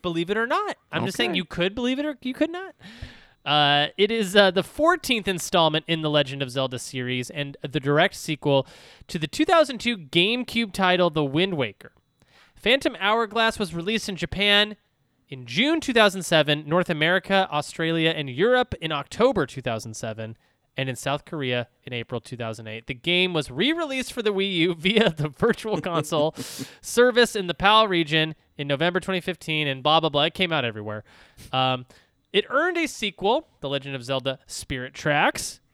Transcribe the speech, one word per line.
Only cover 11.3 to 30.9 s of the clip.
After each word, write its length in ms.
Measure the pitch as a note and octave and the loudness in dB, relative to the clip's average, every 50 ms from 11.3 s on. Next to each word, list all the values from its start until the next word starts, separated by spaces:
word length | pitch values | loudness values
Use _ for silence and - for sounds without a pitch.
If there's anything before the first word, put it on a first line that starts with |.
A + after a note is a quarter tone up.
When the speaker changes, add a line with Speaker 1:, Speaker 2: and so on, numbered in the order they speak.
| C3 D#3 F3+ G3 F#3 | 2 0 0 0 0
Speaker 1:
Waker. 380 | D3 B2+ G#2+ G2 _ - - _ _ _ _ _ _ _ _ _ _ _ _ _ | -2 -4 -4 -6 _ -20 -20 _ _ _ _ _ _ _ _ _ _ _ _ _
Phantom 420 | - - G3+ B3 C#4 - D#4+ A#3+ - | -4 0 2 2 2 2 -2 -4 0
Hourglass 580 | F#3+ G3+ G#3+ A#3 A#3 G#3 G3+ A3+ A3+ A3+ A3 - | 0 0 2 2 0 -2 0 2 2 2 0 -2
was 160 | G#3+ E3+ D#3+ | -6 -6 -6
released 340 | E3+ E3 F#3+ A3+ A3 - - | -8 -4 -2 -2 -2 -4 -4
in 80 | G3 | -8
Japan 600 | E3 - - - F3+ G3+ G#3 G3+ G3+ G#3 G#3+ G#3+ _ _ _ _ _ _ _ _ _ _ _ | -6 -8 -8 -2 0 2 4 4 4 4 2 -4 _ _ _ _ _ _ _ _ _ _ _
in 180 | C#3+ C3 B2+ | -14 -14 -12
June 340 | A2+ A#2+ D3+ A#3+ D4 E4 E4 | -6 -2 0 2 2 2 0
two 120 | D4+ - | 0 0
thousand 300 | B3 A#3 G#3+ G#3 F3+ G3 | 4 4 4 4 4 0
seven, 420 | F3 - F3 D#3 D3 C#3+ D3 D3+ D#3 D3 | -2 4 4 4 6 4 2 -2 0 0
North 220 | D#3 F3+ F3 - | 0 0 2 0
America, 580 | F3 D3 D#3 E3 F3+ F#3+ - - G3 G3 F#3 - | 0 0 2 2 2 0 0 2 2 2 2 2
Australia, 600 | D#3 D3 C#3+ - - - E3 D#3+ E3 E3 D#3+ D#3+ | -2 -4 -4 -6 -6 -4 -2 -2 0 2 2 2
and 180 | D#3+ D#3 D3 C3+ | 0 0 -6 -6
Europe 440 | B2 B2+ F#3 A#3 B3+ B3 B3 _ - - | -2 0 2 4 4 2 2 _ -4 -8
in 120 | E3+ D#3+ | -6 -4
October 540 | D#3+ C#3+ C#3 _ - - A3+ C4 C4+ G3+ D3 | -4 -4 -6 _ 0 2 2 4 4 2 -2
two 160 | C3 - C3+ | -4 -6 -8
thousand 320 | B2 B2+ A#2 A2 - A2+ A2 | -6 -4 -4 -4 -6 -10 -12
seven, 420 | - - A2+ A2 G#2+ A2 A2 G#2+ _ _ _ _ _ _ _ _ | -10 -10 -10 -8 -8 -10 -12 -12 _ _ _ _ _ _ _ _
and 120 | - C3+ C3 | -6 -4 -4
in 80 | B2+ | -6
South 280 | - - C#3+ C#3+ D3 - | -6 -4 -4 -4 -4 -6
Korea 440 | - - D#3 C#3 B2+ B2 B2 A#2+ _ _ _ _ | -8 -8 -6 -2 -2 -2 -2 -4 _ _ _ _
in 80 | - | -10
April 280 | B2 A#2+ A#2 _ B2+ A#2 | -8 -8 -8 _ -8 -8
two 160 | _ - C3 | _ -10 -10
thousand 300 | A#2 A#2+ A2+ A2 G#2+ A2+ | -8 -8 -8 -8 -10 -12
eight. 200 | A2 A2 A2+ - | -14 -14 -14 -10
The 80 | - C3+ | -10 -12
game 380 | A#2+ - E3+ F3 F3+ F#3 F#3 | -6 0 0 2 2 2 2
was 180 | F3 D#3+ C#3+ - | 2 -2 -2 -2
re-released 640 | B2 C3+ G3+ C4+ D#4+ E4+ E4 C#4+ C4+ C4 B3 - | -2 0 0 0 0 0 -2 -4 -4 -6 -6 -6
for 80 | - B3+ | -6 -4
the 100 | G#3+ G#3+ G#3 | -2 -2 0
Wii 180 | F#3+ G3 G3 F#3+ | 0 -2 0 0
U 200 | E3+ D#3+ F#3 F3 | 2 2 0 0
<laughs> 40 | D#3+ | 0
via 320 | D3+ F#3+ A3 G#3+ A3+ G3+ | 0 2 4 4 4 4
the 180 | D#3+ D#3+ D3 D#3 | 2 0 -4 -4
Virtual 520 | C#3 _ - A#3 A3 - - A3 G#3+ E3 | -2 _ 2 2 2 0 -2 -4 -4 -4
Console 540 | C#3 F#3 E3+ E3 D3+ - E3+ D3+ D3 D#3+ - - C3+ - - - | -2 -2 -2 -2 -2 0 0 2 2 0 0 -4 -12 -12 -10 -12
Speaker 3:
<laughs> 220 | - - - - | -12 -14 -14 -18
Speaker 1:
service 520 | - - - A3+ A#3+ B3 A3+ A#3+ A#3+ - - | -14 -2 4 4 4 6 6 4 4 4 2
in 120 | G#3+ F#3+ | -6 -4
the 80 | F3+ E3 | -4 -6
pal 340 | _ F3+ G3 G#3+ A3 A3 G#3 | _ 4 6 6 6 4 4
region 460 | F#3+ E3+ E3 D3 D3+ D#3+ D#3 D#3+ D#3 _ _ _ _ - | 2 0 0 2 2 0 0 0 -4 _ _ _ _ -10
in 80 | C#3+ C#3+ | -2 -2
November 320 | C#3+ C3+ D#3+ F3 F3 F#3 | 0 2 2 2 2 0
twenty 200 | D#3+ - F#3+ F3+ | -2 -2 -4 -4
fifteen, 440 | - - F3 _ - - D#3 D3+ D3+ C#3+ | -2 -4 -8 _ -6 -4 -2 -2 0 -2
and 140 | C3+ C3 | -4 0
blah, 180 | B2+ D3+ D#3 D#3+ | 2 4 4 4
blah, 100 | D#3 D#3+ | 4 2
blah. 140 | C#3 D3 D3 | 2 2 0
It 100 | D#3+ - | 0 0
came 180 | - F#3 E3+ | -2 -2 0
out 140 | E3 D3+ B2 | 0 0 -2
everywhere. 360 | A#2 G#2+ G#2+ G#2 G#2+ | -2 -4 -6 -8 -8